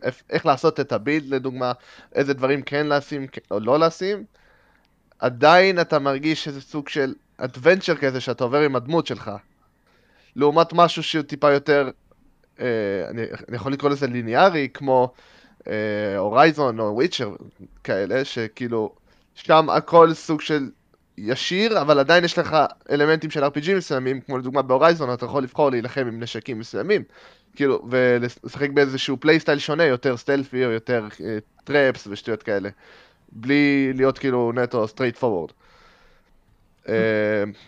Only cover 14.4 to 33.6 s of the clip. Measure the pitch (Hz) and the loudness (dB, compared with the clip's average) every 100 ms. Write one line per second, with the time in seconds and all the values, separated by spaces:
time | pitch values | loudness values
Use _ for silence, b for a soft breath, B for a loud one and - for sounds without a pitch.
14.4 | 190 165 131 - 139 131 127 b b b | 4 4 -4 -6 0 2 0 b b b
15.4 | b b - 107 107 104 104 98 101 117 | b b -8 -6 -4 -4 -4 -2 0 4
16.4 | 160 147 135 113 107 107 165 - 110 92 | 4 4 -2 -2 -2 0 -2 -2 -8 -10
17.4 | - - 95 _ - 95 98 123 139 - | -18 -20 -20 _ -6 -4 -2 -2 -4 -6
18.4 | 110 - 120 117 107 - _ _ _ - | -8 -8 -6 -4 -4 -8 _ _ _ -8
19.4 | - 160 156 156 - 170 165 160 - 151 | 2 4 4 0 4 6 6 4 -4 -6
20.4 | - 151 131 - _ _ _ - 104 127 | -2 -4 -4 -12 _ _ _ -10 -6 -4
21.4 | - 180 226 208 143 143 139 170 170 - | -4 0 0 2 4 4 6 4 4 0
22.4 | 156 156 131 - - 143 147 160 156 156 | 0 2 0 -2 -4 0 2 2 -2 -2
23.4 | 139 147 151 196 165 135 131 135 120 131 | -2 -2 -2 -2 -2 -4 -4 -6 -6 -8
24.4 | 127 135 131 131 160 170 135 120 120 131 | -4 -2 2 4 4 4 0 -4 -4 -4
25.4 | 131 - 143 123 110 143 123 113 117 113 | -4 0 0 0 -4 -4 -6 -6 -10 -10
26.4 | 120 113 113 104 160 202 - b b b | -10 -10 -8 -6 -2 -2 -2 b b b
27.4 | b - 139 120 120 127 127 120 120 - | b -2 0 0 -2 2 4 2 0 -8
28.4 | 117 131 143 143 139 131 - 131 156 160 | -16 -6 -2 2 2 0 -4 0 2 2
29.4 | 160 143 - 151 165 123 139 123 - 139 | 2 -2 -2 0 0 0 -2 -4 -2 -2
30.4 | 135 127 127 113 113 120 107 - 90 107 | -2 -2 -2 -2 -2 -4 -4 -10 -8 -8
31.4 | - _ - 143 135 113 104 104 - 110 | -10 _ -2 2 2 0 -8 -10 -6 -6
32.4 | - 101 98 b b b b b _ 110 | -4 -4 -4 b b b b b _ -10
33.4 | 117 143 | 0 2